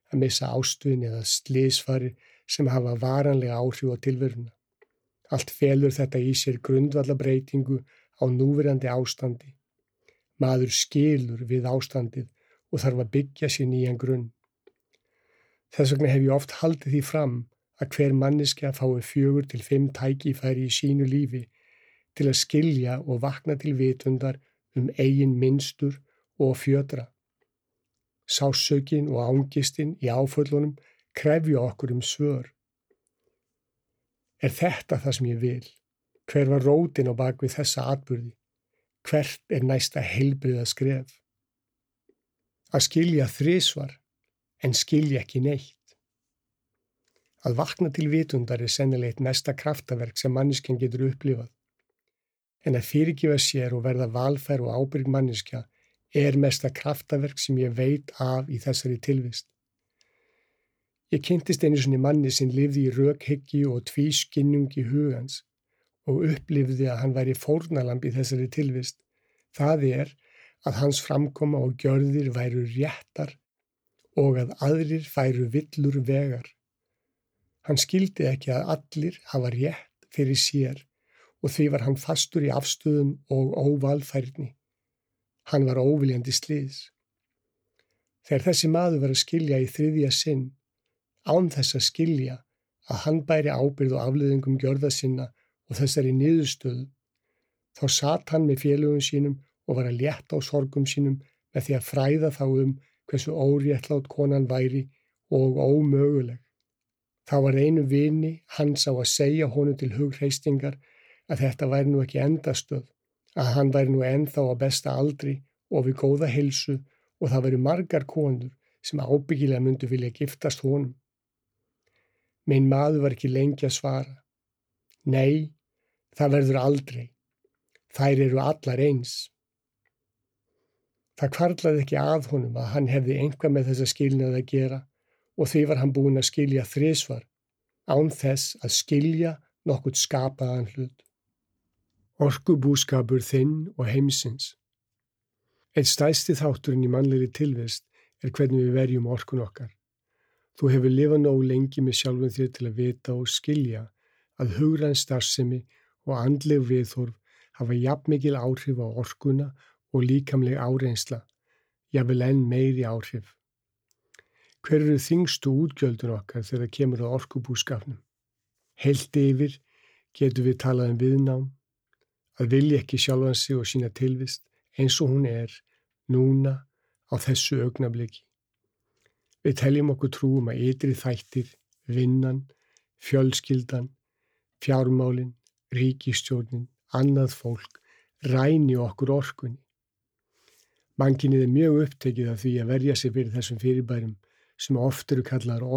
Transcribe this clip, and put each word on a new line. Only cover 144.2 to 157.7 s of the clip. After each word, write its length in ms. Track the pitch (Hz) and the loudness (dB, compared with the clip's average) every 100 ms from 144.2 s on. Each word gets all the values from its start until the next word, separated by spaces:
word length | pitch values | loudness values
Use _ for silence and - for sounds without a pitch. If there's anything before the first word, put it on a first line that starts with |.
| 127 123 - - _ _ _ _ _ _ _ _ _ _ _ | -4 -8 -12 -14 _ _ _ _ _ _ _ _ _ _ _
Einn 140 | - 135 | 0 0
stærsti 480 | - 147 156 - 139 | 2 2 2 0 0
þátturinn 480 | 147 131 - 131 127 | 0 -2 -2 0 2
í 60 | |
mannlegri 400 | 127 139 131 127 | 2 2 2 0
tilvist 540 | - 151 120 117 - - _ _ _ | -2 -2 -2 -6 -10 -14 _ _ _
er 120 | 131 - | -10 -2
hvernig 320 | 139 131 127 | 0 2 2
við 100 | 127 | 2
verjum 320 | 131 127 120 | 2 0 -2
orkun 320 | 120 - 131 107 | -4 -4 -6 -6
okkar. 260 | - 113 _ _ _ _ _ _ _ _ - | -10 -16 _ _ _ _ _ _ _ _ -2
Þú 140 | 139 131 | 4 4
hefur 180 | 127 | 4
lifað 300 | 131 147 151 | 4 4 4
nógu 240 | 147 135 131 | 4 4 2
lengi 340 | 127 135 135 | 2 0 0
með 160 | 131 120 | 0 0
sjálfum 320 | 135 127 131 123 | -2 -2 -2 -2
þér 180 | 131 | -4
til 140 | - 120 | -4 -8
að 120 | 110 | -2
vita 320 | 123 123 - 123 | -4 -4 -6 -6
og 140 | 120 | -4
skilja 560 | - - 151 127 110 113 _ _ _ _ _ | -4 -2 0 0 -4 -12 _ _ _ _ _
að 140 | 127 92 | -4 2
hugræn 380 | 151 156 147 139 | 2 2 2 0
starfsemi 640 | - 127 - - 123 127 - _ _ _ - | 0 -2 -2 -2 -2 -2 -8 _ _ _ -6
og 120 | 127 | -2
andleg 460 | 123 143 151 147 123 | 0 0 2 2 2
viðhorf 480 | 127 120 - 123 113 _ _ _ _ | 0 0 -4 -8 -8 _ _ _ _
hafa 200 | 120 | -4